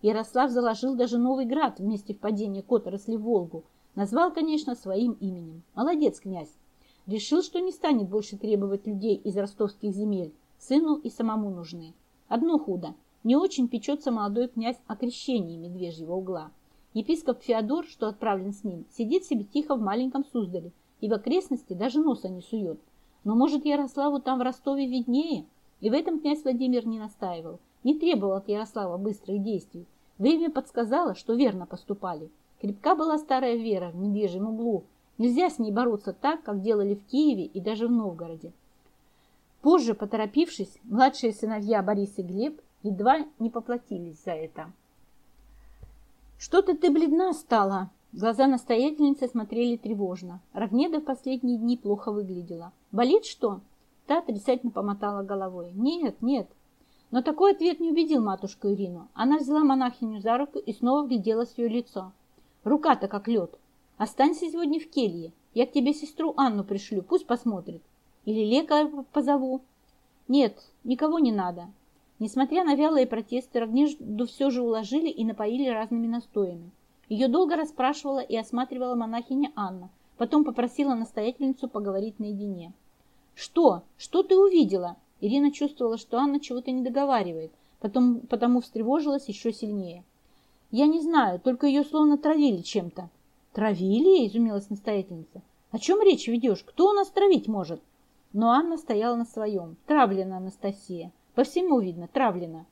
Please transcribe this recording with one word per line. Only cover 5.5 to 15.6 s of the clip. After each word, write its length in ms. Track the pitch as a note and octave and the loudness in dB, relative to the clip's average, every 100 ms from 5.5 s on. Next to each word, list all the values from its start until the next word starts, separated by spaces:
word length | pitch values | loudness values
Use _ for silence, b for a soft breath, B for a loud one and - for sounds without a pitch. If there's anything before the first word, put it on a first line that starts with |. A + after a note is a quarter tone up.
| D#3+ - | -18 -16
Молодец, 440 | - C4+ E4 C#4+ - | -4 0 2 0 0
князь! 340 | G3 F3+ D#3 _ _ _ b b - | -10 -10 -12 _ _ _ b b -8
Решил, 340 | G#3 - D#4 | -6 0 0
что 160 | F4+ F4 | 0 -4
не 140 | F#4 | -6
станет 360 | F#4 E4 C4 F#3+ | -4 0 0 0
больше 280 | G#3 G#3 G3+ | -4 -6 -8
требовать 500 | G#3+ G3+ G3 G3 G#3 | -2 0 0 -4 -6
людей 300 | G3+ G#3+ G3+ | -4 -2 -2
из 200 | A3 F#3+ | -2 -4
ростовских 560 | G3 - G#3 - G#3 | -6 -4 -6 -4 -6
земель. 400 | F#3+ G#3+ G3 E3 - _ _ | -4 -2 -4 -6 -12 _ _
Сыну 360 | - C4+ D#4+ | 0 2 2
и 160 | D4+ A#3+ | 0 -2
самому 400 | - A3+ A3 G#3 | -4 -2 -2 -4
нужны. 440 | F3+ E3 E3+ D#3+ - _ _ _ | -8 -10 -14 -16 -20 _ _ _
Одно 320 | A#3+ E4 D#4+ | -2 2 0
худо. 340 | - F#3+ E3 - _ _ | 0 -4 -6 -14 _ _
Не 100 | A3+ | 2
очень 320 | C4 F#4+ - A#3+ | 4 4 0 0
печется 460 | A#3+ - D4 D4 | -2 -4 -4 -2
молодой 340 | A#3 G#3 G#3 B3 | -2 -2 -2 -2
князь 320 | A3+ A3+ B3 _ | -2 -4 -6 _
о 80 | |
крещении 600 | - A#3+ A#3+ - B3 E3+ | -6 -6 -6 -2 -2 -2
Медвежьего 580 | E3 | -8